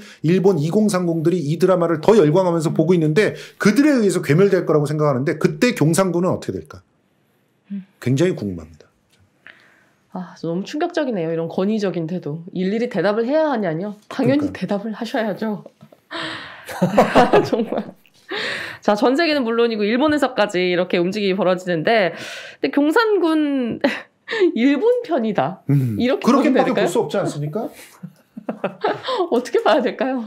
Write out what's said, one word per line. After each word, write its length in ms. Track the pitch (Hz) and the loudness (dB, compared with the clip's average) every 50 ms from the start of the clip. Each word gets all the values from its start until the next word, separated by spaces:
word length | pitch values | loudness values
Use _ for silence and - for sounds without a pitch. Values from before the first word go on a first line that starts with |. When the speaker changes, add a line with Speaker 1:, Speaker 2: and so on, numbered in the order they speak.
| - - - - - | -8 -16 -10 -4 0
Speaker 1:
일본 360 | 151 180 190 180 202 190 147 | 2 2 4 4 4 4 2
이공삼공들이 800 | 143 170 180 214 214 202 180 180 180 170 165 165 151 170 185 175 | 0 0 2 2 2 2 2 0 0 0 -2 0 0 0 0 0
이 180 | 147 143 151 | 0 -2 0
드라마를 440 | - 175 185 185 175 170 170 165 151 | 2 2 4 4 4 2 0 0 2
더 160 | 156 190 226 | 4 6 6
열광하면서 560 | 214 156 151 151 190 185 180 170 165 151 160 151 | 8 6 6 4 4 2 2 2 0 0 0 0
보고 200 | - 156 165 185 | 0 2 2 4
있는데, 400 | 170 156 151 156 214 202 147 - - - - - | 4 4 2 2 2 2 2 0 -4 -12 -14 -4
그들에 320 | - - 202 214 269 277 311 | 0 2 2 4 6 4 4
의해서 300 | 277 247 214 190 165 185 | 4 4 2 2 0 0
괴멸될 440 | - - 143 175 202 202 185 180 160 | 0 2 4 4 4 4 4 2 2
거라고 200 | 156 151 151 147 | 2 2 2 2
생각하는데, 500 | 143 151 151 151 147 135 120 139 170 156 | 0 0 0 0 0 0 0 -2 -2 -2
그때 360 | 151 - 185 156 151 247 247 - | 0 0 0 0 2 2 2 2
경상군은 560 | - 175 160 165 190 190 185 170 175 185 175 | 2 2 2 4 2 2 2 2 0 0 0
어떻게 220 | 117 104 - - | -2 -2 -4 -6
될까? 300 | 95 90 - - - 90 - _ _ _ _ _ _ _ _ _ _ _ _ _ _ _ _ - | -8 -8 -8 -12 -18 -20 -20 _ _ _ _ _ _ _ _ _ _ _ _ _ _ _ _ -12
Speaker 2:
음. 140 | 202 196 185 _ _ - | -12 -12 -12 _ _ -6
Speaker 1:
굉장히 340 | - 127 135 135 170 185 180 | -4 -2 0 2 2 0 0
궁금합니다. 520 | - 107 98 90 85 80 80 82 - - _ _ _ _ _ _ _ _ _ _ _ - - - _ _ _ _ _ _ _ _ _ _ _ | -2 -6 -8 -8 -8 -12 -16 -20 -20 -20 _ _ _ _ _ _ _ _ _ _ _ -20 -20 -20 _ _ _ _ _ _ _ _ _ _ _
Speaker 2:
아, 240 | - 185 180 - - - | -14 -14 -14 -14 -14 -8
너무 240 | - 165 170 185 196 | -6 -4 -4 -4 -6
충격적이네요. 680 | - - 302 349 349 349 320 302 254 220 185 160 165 | -6 -6 -4 -4 -4 -2 -4 -4 -2 -2 -4 -4 -4
이런 160 | 165 160 165 | -4 -4 -4
권위적인 600 | 160 - 196 185 208 220 214 202 185 - 175 165 | -4 -2 -2 -2 0 0 -2 -2 -2 -4 -4 -6
태도. 360 | 156 180 175 - 147 147 165 165 180 | -6 -6 -8 -8 -8 -10 -10 -10 -10
일일이 380 | - 175 185 190 208 226 240 240 | -6 -4 -4 -2 -2 -2 -4 -4
대답을 360 | 226 - - 202 208 226 233 | -2 -2 0 0 0 0 -2
해야 240 | 247 294 311 311 302 | 0 0 0 0 0
하냐뇨? 440 | 269 220 202 170 156 160 196 208 202 - _ - | -2 -2 -2 -2 -4 -4 -6 -8 -10 -14 _ -10
당연히 300 | - - 262 247 277 294 | -4 -2 0 2 2 0
Speaker 1:
그러니까. 200 | 294 285 - - | 0 -4 -6 -6
Speaker 2:
대답을 320 | 190 - 202 196 202 226 | -6 -4 -4 -4 -6 -8
하셔야죠. 720 | 208 - 233 220 - 240 220 214 180 - 220 220 208 156 151 - _ _ - - - _ _ - - | -8 -8 -8 -6 -4 -4 -2 -4 -4 -4 -4 -6 -6 -8 -10 -16 _ _ -20 -20 -20 _ _ -14 -10
<laughs> 1300 | 339 330 320 - - - - - - - - - - 185 175 202 254 226 - - 240 247 240 - - - | -10 -10 -10 -10 -12 -14 -16 -20 -18 -16 -10 -6 -2 -2 2 4 4 4 4 4 4 4 6 4 2 2
정말. 380 | - 247 220 220 - - - - - - _ _ _ _ _ _ - 381 427 - - - - - - - - | 2 -2 -2 -2 -4 -4 -6 -8 -10 -14 _ _ _ _ _ _ -10 -8 -8 -6 -6 -8 -8 -10 -12 -12 -4
자, 160 | - 214 208 | 0 0 2
전 220 | 202 - 240 269 | 4 4 2 2
세계는 260 | 294 339 302 294 285 240 | 2 2 2 2 0 0
물론이고 400 | 226 233 233 233 233 226 208 208 | 0 0 0 0 0 0 0 0
일본에서까지 840 | 202 233 240 302 311 302 285 277 254 - - 208 202 - 180 180 180 | 0 2 2 2 2 2 2 0 0 0 0 -2 0 0 -2 0 0
이렇게 280 | 180 165 185 180 - | 0 0 0 0 0
움직임이 380 | 175 170 185 190 214 202 190 185 | 0 0 0 -2 -2 -2 -2 0
벌어지는데, 800 | 196 180 180 185 180 185 180 175 160 156 - 233 220 185 160 - - - - - - - - - - | 0 0 0 0 0 -2 -4 -2 0 2 2 2 2 2 0 -2 -6 -14 -14 -14 -16 -16 -18 -10 -4
근데 100 | - 277 - | -4 -2 0
경산군 1080 | 285 285 302 311 480 480 427 415 370 349 320 320 311 302 285 277 269 240 226 - - | 2 2 2 2 2 2 2 2 2 2 2 2 2 0 0 0 -2 -2 -4 -4 -2
<laughs> 760 | - 254 - - - _ _ _ _ - 466 440 381 339 - | -2 -2 -2 -4 -12 _ _ _ _ -6 -2 0 2 2 2
일본 460 | 220 233 277 294 262 415 466 494 494 | 2 2 2 2 4 2 2 2 0
편이다. 600 | 480 - 330 262 220 220 202 - 131 156 185 - _ - | 0 -2 -2 -2 0 -2 -2 -2 -4 -4 -6 -6 _ -2
Speaker 1:
음, 260 | 143 139 131 120 107 98 | 0 0 0 -2 -2 -2
Speaker 2:
이렇게 220 | 233 247 277 - - | -2 -2 -2 -2 0
Speaker 1:
그렇게밖에 240 | - 262 269 320 294 254 | 2 2 2 2 2 2
Speaker 2:
보면 120 | 247 269 | 2 0
될까요? 200 | 269 226 - 214 | 0 0 0 -2
Speaker 1:
볼 60 | - | 0
수 80 | - 240 | 0 -2
없지 160 | 202 - - | -2 -2 -2
않습니까? 500 | 202 156 139 - 147 147 151 - 214 247 302 - - - - - - - - - _ _ _ - 220 - | -4 -4 -4 -6 -6 -8 -6 -6 -8 -10 -10 -12 -18 -20 -20 -20 -20 -20 -20 -20 _ _ _ -20 -16 -12
Speaker 2:
<laughs> 800 | - - - - 185 190 - - 415 415 - - - 508 440 349 349 | -12 -10 -8 -8 -10 -8 -4 -4 -4 -4 -4 -6 -6 -4 -4 -2 0
어떻게 300 | 247 247 247 - - 453 453 | 0 -2 -2 0 -2 0 2
봐야 180 | 370 311 294 | 2 2 2
될까요? 440 | 226 208 - - - 262 269 247 220 | 2 -2 -4 -4 -4 -4 -4 -6 -4